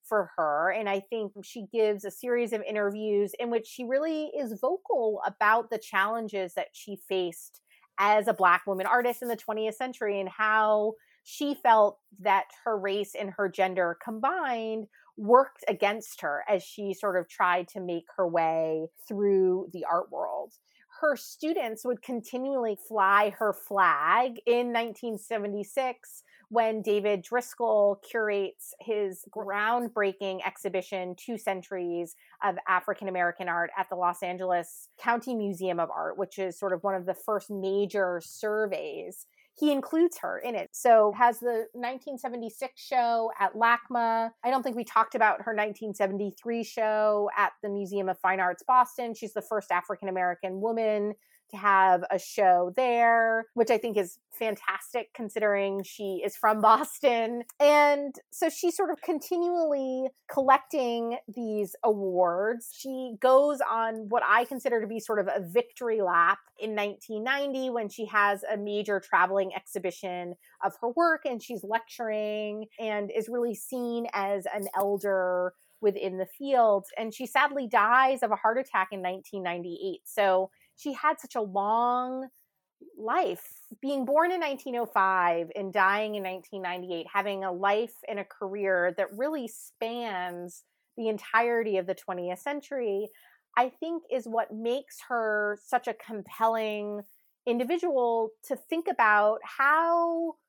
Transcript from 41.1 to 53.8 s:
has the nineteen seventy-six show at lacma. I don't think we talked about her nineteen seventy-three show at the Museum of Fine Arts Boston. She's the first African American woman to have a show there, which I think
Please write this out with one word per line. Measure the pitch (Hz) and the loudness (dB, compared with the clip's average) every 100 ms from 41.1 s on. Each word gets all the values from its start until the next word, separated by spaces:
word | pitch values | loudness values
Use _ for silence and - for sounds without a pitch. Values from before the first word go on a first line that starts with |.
| 208 | 6
has | 247 240 | 2 4
the | 240 233 220 | -2 -2 -6
nineteen | 240 240 262 294 262 | -8 -10 -8 -12 -10
seventy-six | 262 240 226 - 269 - | -8 -8 -10 -10 -12 -12
show | - 254 233 233 226 - | -4 0 2 0 -2 -2
at | 196 214 | -2 2
lacma. | 233 240 - 247 226 226 226 _ | 2 2 0 0 2 0 -2 _
I | 240 | 0
don't | 262 | 0
think | 262 233 | 0 -4
we | |
talked | 226 226 220 262 | 0 2 2 4
about | 220 - | 2 2
her | 202 | -2
nineteen | 214 214 202 214 196 | -2 -2 -4 -10 -2
seventy-three | 196 196 208 - 233 233 | -2 0 -4 -6 -6 -6
show | 220 - 220 214 214 208 208 - | -6 -2 0 2 2 2 0 0
at | 196 - | 0 -2
the | 208 | -6
Museum | 202 190 202 190 | -6 -4 -2 -2
of | 180 | 0
Fine | 185 190 | 0 2
Arts | 180 175 - | 0 -2 4
Boston. | 254 240 - 233 214 | 4 4 -2 -8 -8
She's | 208 | -8
the | - | -8
first | - 214 - | -4 -4 0
African | 175 - 196 196 | -2 -2 -6 -4
American | 185 180 175 185 190 | -2 -2 -2 -6 -4
woman | 220 226 220 214 208 208 _ _ _ | -2 0 0 0 -2 -6 _ _ _
to | 202 | -2
have | 202 196 190 180 175 | 4 6 8 6 2
a | 190 | -4
show | - - 190 180 180 190 | -2 2 6 6 4 0
there, | 254 233 233 233 226 226 226 | 2 4 6 6 4 0 -2
which | 233 226 | 0 2
I | |
think | 226 | 2